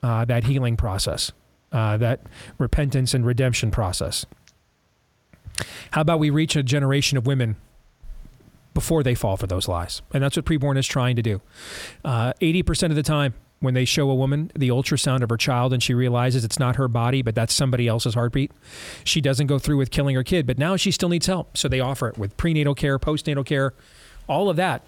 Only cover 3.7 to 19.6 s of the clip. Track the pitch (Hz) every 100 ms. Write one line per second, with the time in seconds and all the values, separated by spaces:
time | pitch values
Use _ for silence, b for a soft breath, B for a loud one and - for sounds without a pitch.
3.7 | 98 98 92 - - - - _ _ _
4.7 | _ _ _ _ _ _ - - - B
5.7 | B B - 156 165 151 147 160 156 135
6.7 | 143 135 139 139 139 120 135 117 104 -
7.7 | - _ _ - - - - - - _
8.7 | - - 165 131 123 110 95 98 92 90
9.7 | 87 87 - - 139 135 151 - 156 143
10.7 | 135 131 143 123 120 113 98 - B B
11.7 | B B B - 120 117 - 165 170 -
12.7 | 160 180 151 151 151 139 - _ _ 135
13.7 | 127 127 - 139 131 135 143 156 - 131
14.7 | 123 131 143 - 127 120 117 - 123 123
15.7 | 127 - 120 127 120 123 127 113 - 127
16.7 | 123 131 120 117 135 123 113 113 - 139
17.7 | 123 120 113 123 113 120 135 135 - B
18.7 | B B B - - 139 131 143 139